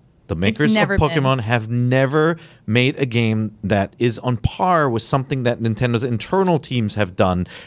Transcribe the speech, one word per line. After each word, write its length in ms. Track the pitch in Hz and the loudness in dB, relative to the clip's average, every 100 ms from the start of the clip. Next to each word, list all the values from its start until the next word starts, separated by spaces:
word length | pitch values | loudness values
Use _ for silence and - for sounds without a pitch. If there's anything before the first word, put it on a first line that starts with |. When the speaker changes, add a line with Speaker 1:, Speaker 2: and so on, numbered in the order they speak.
| _ _ - | _ _ -8
Speaker 1:
The 60 | |
Speaker 2:
It's 60 | 82 | -2
Speaker 1:
makers 320 | 196 220 220 | 0 2 2
of 20 | 214 | 2
Speaker 2:
never 180 | 196 196 | 2 2
been. 100 | 151 | 2
Speaker 1:
Pokemon 320 | 160 131 131 | 2 0 0
have 280 | 110 120 110 | 0 -2 -2
never 680 | 120 123 131 135 156 156 165 - - - | -2 2 2 2 2 0 -2 -8 -12 -2
made 300 | 117 127 151 | 2 2 0
a 80 | 135 | -2
game 500 | 117 113 110 107 107 | 0 0 0 -4 -4
that 320 | 95 101 98 - | -2 0 0 -2
is 180 | 120 - | -2 -2
on 200 | 123 120 | -4 -2
par 520 | - - 185 170 143 | -2 0 0 2 2
with 120 | 113 | 0
something 400 | - 139 131 135 | 0 0 -2 -2
that 160 | 120 113 | -2 0
Nintendo's 420 | 113 107 127 117 | -2 -2 -2 -2
internal 560 | 131 110 - 185 185 156 | -2 -4 -2 0 2 0
teams 380 | - 123 104 104 | -2 -2 -2 -2
have 180 | 98 | -2
done 320 | 92 95 90 87 - | 0 2 2 -2 -8